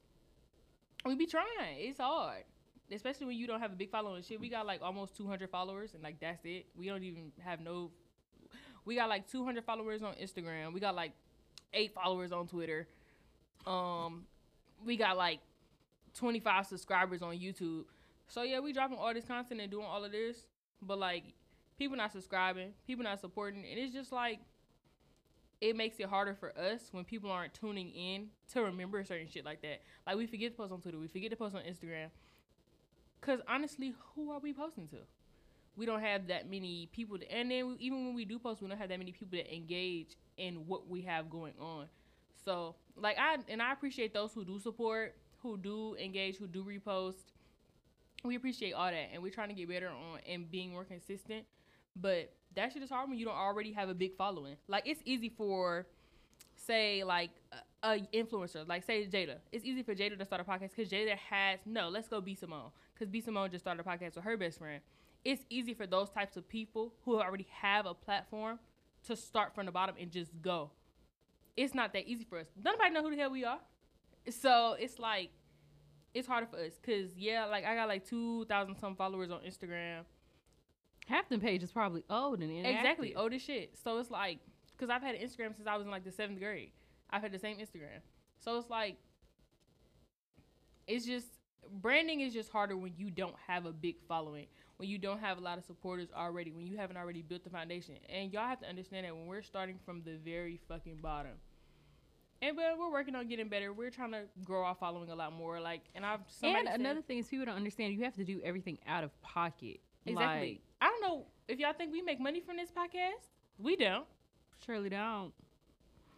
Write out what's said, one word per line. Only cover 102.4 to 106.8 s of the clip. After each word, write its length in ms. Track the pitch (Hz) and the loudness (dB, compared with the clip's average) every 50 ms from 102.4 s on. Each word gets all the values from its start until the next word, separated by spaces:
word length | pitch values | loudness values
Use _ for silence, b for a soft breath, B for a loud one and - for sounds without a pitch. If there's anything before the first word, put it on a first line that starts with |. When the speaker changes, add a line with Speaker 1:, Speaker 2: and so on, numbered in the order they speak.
Speaker 1:
and, 140 | 254 294 294 | 0 0 2
but 240 | 330 330 330 330 320 | 4 4 2 4 2
we're 140 | 349 339 | 2 2
working 240 | 294 277 269 277 262 | 2 2 0 0 -2
on 100 | 247 240 | -2 -2
getting 220 | 226 240 226 220 208 | -2 -2 -2 -2 0
better. 240 | 208 202 202 202 | 0 0 0 0
We're 180 | 202 214 240 247 | -2 -4 -4 -6
trying 220 | 240 254 254 226 | -4 -4 -4 -4
to 100 | 220 214 208 196 - 185 185 | -4 -4 -6 -8 -10 -10 -4
grow 200 | 180 190 185 185 | 0 2 4 4
our 120 | 180 185 | 2 2
following 340 | - 190 175 170 175 170 165 | 2 0 -2 0 -2 -4 -6
a 40 | 165 | -4
lot 160 | 165 160 156 | -4 -4 -4
more. 280 | 165 165 165 165 170 170 | -4 -4 -4 -4 -2 -2
Like, 220 | 165 170 170 160 - - - | -2 -2 -4 -4 -6 -10 -8
and 100 | 185 202 | -4 0
I've, 140 | 208 214 208 196 - | 0 0 -2 -4 -10
somebody 320 | - - 254 320 381 453 | -4 2 4 6 6 6
Speaker 2:
And 80 | - - | 6 4
Speaker 1:
said 120 | - 240 | 2 2